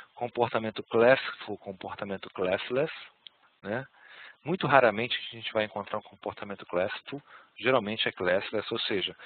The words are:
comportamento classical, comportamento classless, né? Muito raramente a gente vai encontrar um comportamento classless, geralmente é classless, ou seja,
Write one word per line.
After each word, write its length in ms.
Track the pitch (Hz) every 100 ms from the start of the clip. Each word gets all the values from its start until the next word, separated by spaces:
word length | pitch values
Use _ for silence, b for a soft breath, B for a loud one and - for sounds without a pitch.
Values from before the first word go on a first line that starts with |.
| B
comportamento 680 | - 120 - 120 120 110 104
classical, 760 | - 117 117 135 - - - 101
comportamento 720 | - 95 98 - 101 95 95
classless, 640 | - 90 98 - 123 156 - - _ - _ _ _
né? 240 | 98 113 131 B B B B B 139
Muito 220 | 185 143
raramente 500 | 139 120 104 123 -
a 160 | -
gente 180 | 117 113
vai 120 | 110
encontrar 340 | 107 - 101 107
um 40 |
comportamento 600 | - - 104 95 101 98 -
classless, 540 | 87 98 - - 143 - B B -
geralmente 520 | 113 131 101 113 120
é 40 |
classless, 600 | - 90 92 104 110 -
ou 60 | 113
seja, 380 | - 104 80 87